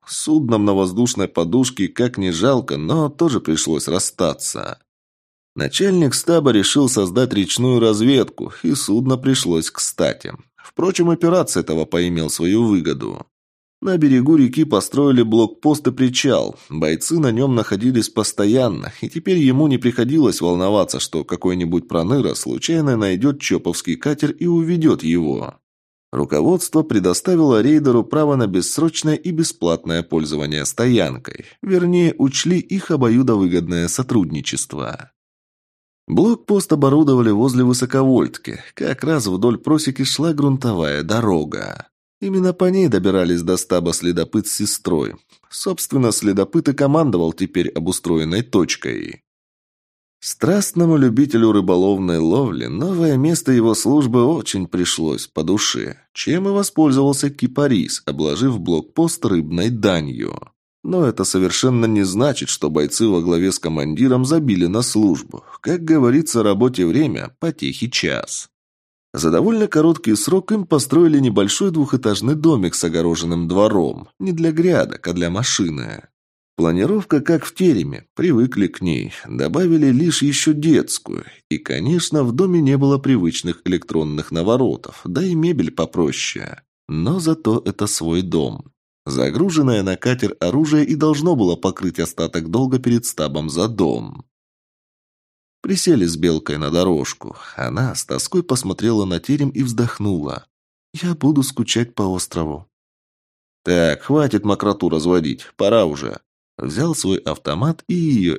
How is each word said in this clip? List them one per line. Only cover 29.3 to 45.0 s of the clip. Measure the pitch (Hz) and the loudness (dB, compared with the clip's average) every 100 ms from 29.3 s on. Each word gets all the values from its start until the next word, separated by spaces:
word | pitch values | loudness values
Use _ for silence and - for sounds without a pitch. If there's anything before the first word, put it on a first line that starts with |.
бесплатное | 160 160 - 87 82 - 82 | -2 -4 -2 -2 -2 -2 -4
пользование | 85 82 76 76 73 76 71 | -2 -2 -2 -4 -4 -4 -6
стоянкой. | - 120 117 82 64 - - - _ | -2 2 2 2 -4 -14 -18 -20 _
Вернее, | 220 185 175 180 170 - | -2 0 2 2 2 2
учли | 135 - 160 180 | -2 0 0 0
их | - 190 - | -2 -6 -2
обоюдовыгодное | 160 123 117 131 110 95 87 85 87 85 | 0 2 4 4 2 2 0 0 -2 -2
сотрудничество. | - 127 120 85 76 69 65 - 73 60 - - _ _ _ _ _ _ _ _ _ - | -4 -2 0 0 -4 -6 -8 -8 -10 -10 -12 -16 _ _ _ _ _ _ _ _ _ -2
Блокпост | 80 208 226 - 202 - | 2 2 0 0 -2 2
оборудовали | 151 135 147 151 131 117 | 2 4 4 4 4 4
возле | 104 131 127 | 4 2 2
высоковольтки. | 123 123 120 135 135 127 69 - - 55 - - | 2 2 0 2 4 4 2 -4 -12 -14 -16 -8
Как | 139 131 | -6 -4
раз | 135 160 104 | -2 -2 -2
вдоль | 92 117 117 | 0 0 0
просеки | - 151 151 131 | 0 0 0 -4
шла | 135 - 160 | -4 -2 -2
грунтовая | 151 143 135 127 95 78 73 | 0 0 0 0 -2 -2 -2
дорога. | 80 110 110 85 76 50 50 50 - _ _ _ | -2 0 2 0 -2 -8 -10 -14 -18 _ _ _
Именно | 196 190 180 | -4 0 0
по | 175 185 | 2 0
ней | 190 180 | 4 2
добирались | 104 95 95 90 87 | 2 2 2 2 0
до | 85 90 | 0 -2
стаба | - 90 85 | 0 -2 0
следопыт | 82 87 87 82 110 98 | -2 -2 -2 -2 -2 -4
с | |
сестрой. | - 104 - - 85 | -4 -4 -4 -2 -2